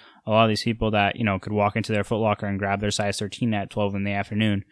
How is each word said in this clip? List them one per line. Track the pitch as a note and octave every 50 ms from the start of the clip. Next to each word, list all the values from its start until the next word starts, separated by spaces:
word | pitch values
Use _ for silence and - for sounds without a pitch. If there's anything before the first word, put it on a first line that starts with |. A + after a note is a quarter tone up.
| - - - - -
a | -
lot | G#2+ A2 A2+
of | A2
these | G#2+ G#2 -
people | A#2 A2 - A2+ A2
that, | G#2+ G#2 G2+ G2+ - -
you | A#2
know, | G#2 G2 F#2+
could | - -
walk | G#2+ G#2 G2+ G#2 -
into | A2+ G2+ -
their | A2 G#2 G2
Foot | - A#2+ G#2+
Locker | A2+ G#2+ G#2 - G#2+
and | G2+ G2 F#2+
grab | G2+ G2 G2+ G2+
their | G#2 G#2
size | - - G#2 G2+ G2 -
thirteen | G#2+ G2 - - B2+ A#2 G#2+
at | G2+ G2 -
twelve | - A2 G#2 G2+ G2
in | G2 G2
the | G2+ G2+
afternoon, | G2+ G2 - G#2+ G#2 A2 A2 G2+ G2 - _